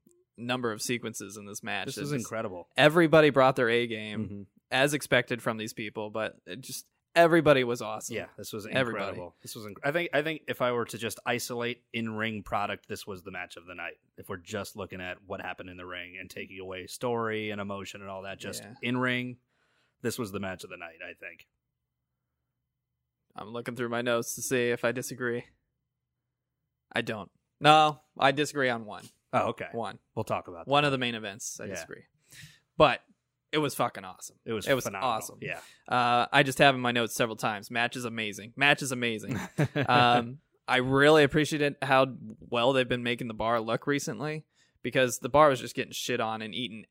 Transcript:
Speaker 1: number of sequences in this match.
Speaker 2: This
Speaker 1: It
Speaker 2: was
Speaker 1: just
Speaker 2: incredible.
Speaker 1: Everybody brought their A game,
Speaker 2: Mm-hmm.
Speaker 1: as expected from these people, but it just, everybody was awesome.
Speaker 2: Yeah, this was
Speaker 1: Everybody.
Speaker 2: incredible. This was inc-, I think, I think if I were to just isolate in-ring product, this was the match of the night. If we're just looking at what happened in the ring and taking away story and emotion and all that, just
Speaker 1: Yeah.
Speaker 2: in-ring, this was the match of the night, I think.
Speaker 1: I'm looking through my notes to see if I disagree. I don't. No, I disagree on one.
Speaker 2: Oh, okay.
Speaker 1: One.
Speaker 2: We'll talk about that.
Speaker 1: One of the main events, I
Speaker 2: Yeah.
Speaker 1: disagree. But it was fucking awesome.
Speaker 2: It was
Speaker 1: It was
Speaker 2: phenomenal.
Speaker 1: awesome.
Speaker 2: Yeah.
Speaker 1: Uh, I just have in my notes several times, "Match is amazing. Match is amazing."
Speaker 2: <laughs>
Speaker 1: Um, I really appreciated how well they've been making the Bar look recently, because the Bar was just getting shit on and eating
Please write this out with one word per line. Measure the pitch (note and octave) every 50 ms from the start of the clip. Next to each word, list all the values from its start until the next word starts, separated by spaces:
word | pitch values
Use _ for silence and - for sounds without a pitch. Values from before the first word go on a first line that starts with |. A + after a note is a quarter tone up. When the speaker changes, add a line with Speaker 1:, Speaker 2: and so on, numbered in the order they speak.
| _ _ _ _ _ _ _
Speaker 1:
number | - A#2 B2 B2+ B2+ A#2+ A2+
of | G#2+ G#2+
sequences | - - B2 A2+ A#2 A2 G#2+ - G#2+ G2 G2+
in | G#2+ G2+
this | G2+ G#2 - -
match. | G#2 G2+ G2 F#2+
Speaker 2:
This | C#3 -
Speaker 1:
It | G#2
Speaker 2:
was | B2 C#3+
Speaker 1:
just | D3 B2 G2+
Speaker 2:
incredible. | - A2+ A2 A2+ G2+ F2+ F2 - - _
Speaker 1:
Everybody | B2+ C3+ D3+ D#3 F3 E3 D3+ E3 D#3 D#3 D3
brought | A#2+ C3+ C3 C3 C3
their | C3+ B2 A2+
A | A#2 A#2+ A#2+
game, | A#2 A2 G#2+ G#2+ G#2+ G#2 G#2+ G#2+
Speaker 2:
Mm-hmm. | G2 G2+ G2+ F#2+ - _ _ _ _
Speaker 1:
as | C3 C3 C#3 D3 D3+
expected | C#3 - - C#3 B2 B2 - B2+ A#2+
from | - B2 A2
these | A2 G#2+ A#2 -
people, | - A2 G#2 - A2 G#2 G#2+
but | G#2 A2 G#2+ - - - _
it | - F#2 -
just, | - - - - - _ _ _ _ _ -
everybody | E3+ E3+ D#3+ E3+ E3+ C#3 D3+ C#3+ C3 B2+
was | A#2+ A#2+ B2
awesome. | A2 G#2+ A2 G#2+ - - A2+
Speaker 2:
Yeah, | G2+ E2+ - -
this | - G2+ - A2+
was | G#2+ G2+
Speaker 1:
Everybody. | A2 - C3 B2+ A#2 G#2+ G2+ G2
Speaker 2:
incredible. | G2 G2+ F2+ F2 E2+ - _
This | - A#2+ -
was | A#2+ G#2
inc-, | G#2+ F#2+ - C#3+
I | C#3+
think, | D3+ F3 F3 E3 -
I | C#3+
think | D3+ D#3+ D#3 C#3+ -
if | - - -
I | C3 B2 B2
were | A#2+ A2+
to | - - G#2
just | A2+ G#2+ - - -
isolate | B2 A#2+ A#2 - - B2 A#2+ A#2+ A#2+ B2 - _ _ -
in-ring | A#2 A#2 A2 A2 G#2+ A2 A2+ A2 G#2 F#2
product, | - A#2 G#2 G#2 G2+ G2+ - _
this | - G#2 - -
was | G#2+ F#2+ F2+ F#2
the | G2
match | F#2 F2+ F2+ E2+ -
of | - E2+
the | F2+ F2
night. | E2+ E2+ E2 - _ _ _ _
If | - - -
we're | G2
just | F2+ E2+ - G#2+ G2+ F#2 - -
looking | G#2 F#2 - F#2+ F#2
at | F2+ F2+ F2+ - G2+
what | F#2+ G2 F#2
happened | F2+ F#2 F2 - F#2 F#2
in | F2+
the | F2+ F2+
ring | F2+ F2+ F2+ F2 F2+ F2+ F#2+
and | F2+ F2+
taking | - A2 G2 - F#2 F#2+
away | F#2 F#2 F#2 F#2 F2
story | - - - C3 B2 A#2+ A#2 A2+ A2 A2 G#2+ G#2+ G#2+
and | G#2 G2+
emotion | G2+ G2+ G2 G2 F#2 - - G2+
and | G2 G2
all | F#2+ F#2+ F#2+
that, | G2 F#2+ -
just | G2+ G2+ - - G#2+
Speaker 1:
Yeah. | G2+ - - A#2+ A#2+
Speaker 2:
in-ring, | B2+ B2+ B2+ B2+ B2 B2 B2+ B2 A#2+ - _ _ _ _ _ _ _ _ _ _ _ _ -
this | A#2 - -
was | A#2+ F#2+
the | G2+ F#2+
match | G2 F#2+ F#2 F2 -
of | F#2
the | F2+
night, | F2 F2 E2 E2 E2+ F2+
I | F2+ F2
think. | - F#2+ F2 E2+ E2 - _ _ _ _ _ _ _ _ _ _ _ _ _ _ _ _ _ _ _ _ _ _ _ _ _ _ _ _ _ _ _ _ _ _ _ _ _ _
Speaker 1:
I'm | - G2 G#2
looking | A#2 A#2+ A#2 B2 A#2+
through | B2 A#2+ A#2
my | A#2 A#2+
notes | B2 B2 A#2 A#2 A#2+ - -
to | B2+
see | - - C3+ B2 A#2+ A#2+
if | A#2 - -
I | A#2
disagree. | A#2+ B2+ B2 - B2+ B2 B2 A#2+ A#2 B2 - - _ _ _ _ _ _ _ _ _ _ _ _ _ _ _ _ _ _ _ _ _ _ _ _ _ _ _ _ -
I | A2+
don't. | A#2 A2+ A2 G#2 - - _ _ _ _ _ _
No, | C#3+ D3+ D#3 D#3 D#3 D3+ C#3+ - _ _ _ -
I | - C#3
disagree | C#3 D3 D3 - C#3+ C#3+ C3 B2+
on | A#2+ A#2 G#2+
one. | G#2 F#2 F#2 - - _ _ _ _ -
Speaker 2:
Oh, | A2+ F#2+ A2+
okay. | A2 - - D#2 -
Speaker 1:
One. | A#2 G#2+ G2 G#2+ - _ _ _
Speaker 2:
We'll | A2+ G#2+
talk | - G#2+ F2+ -
about | - F2 E2 E2+
that. | B2+
Speaker 1:
One | C#3 D3 D3
of | C#3+
the | C3+
main | B2+ B2+ A#2+ A#2+
events, | A2+ G#2+ G2+ G2 B2+ - - - -
I | G#2+
Speaker 2:
Yeah. | G2+ F#2+
Speaker 1:
disagree. | E2+ D#2+ - - - - _ _ _ _ _ - - - - - _ _ _ _
But | - D#3 C3 A2+ - - _ _ _ _ _ _ _ _ _
it | D3 D#3
was | D3+ B2+ -
fucking | - B2 A2+ - G2+ F#2+
awesome. | F#2 F2 - - - - _ _
Speaker 2:
It | A#2 A2+
was | G2+ F#2+
Speaker 1:
It | - C3+
was | B2 A#2+
Speaker 2:
phenomenal. | A2+ G2 F#2+ C3 B2
Speaker 1:
awesome. | A2+ A2 - - - A2
Speaker 2:
Yeah. | A2 F#2 E2+ E2 - - - _ _
Speaker 1:
Uh, | - A#2+ B2 A#2+ A#2+ A#2+ A#2+ - -
I | - C#3 D3
just | C3+ B2+ -
have | D3 C#3 C3
in | B2+
my | B2 B2
notes | A#2+ B2 A#2 G#2+ -
several | - B2 A2+ G#2+
times, | - - A#2 G#2+ G2+ A2 -
"Match | B2 A#2 A#2+ A#2+ -
is | B2+ B2
amazing. | A2+ A#2 A2+ A2 G#2 G2+ - G#2 A#2+ -
Match | C3+ C#3 C#3+ D3 -
is | D3 B2+
amazing." | C3 B2 A#2+ A#2 A2 G#2+ G#2+ - B2 F#2+ - - -
Speaker 2:
<laughs> | - D3 - - D3 C3
Speaker 1:
Um, | - B2 B2 B2 A#2+ A#2+ A#2+ A#2 A#2+ C3+ - _ _ _ _ _
I | - B2+
really | B2+ B2+ C3 C3+ C3+ C#3+ D3+ D#3 D#3 C#3+
appreciated | C3+ - D#3 D3 - D#3+ D3 D3 C#3+ - -
how | C3+ C3+ C3+ C3 C3+ C3 A#2 - A2 G#2+ - -
well | - - A#2+ A#2 A#2 C3+ C3+
they've | C3 B2+
been | A#2+ B2 A#2+ A#2+
making | A#2+ A#2+ A#2+ B2+
the | A2+ A2
Bar | G#2 A2 A2+ A#2+ A#2
look | A2 A2+ A#2 B2 -
recently, | C#3+ C#3+ C#3 - D#3+ A#2 G#2 C#3 D3+ D#3 D#3 - _ _ _ _ _ _ _
because | - B2 - C3+ B2+ A#2+ - -
the | - B2
Bar | C#3 D3 D#3 A#2+
was | C3 A2+
just | A#2 B2+ -
getting | C3+ G#2+ - -
shit | - - - B2 A#2
on | A2+ A2 A2 A2
and | G#2+ G#2+ E2+
eating | A#2 B2+ F#2 A2 A2 - _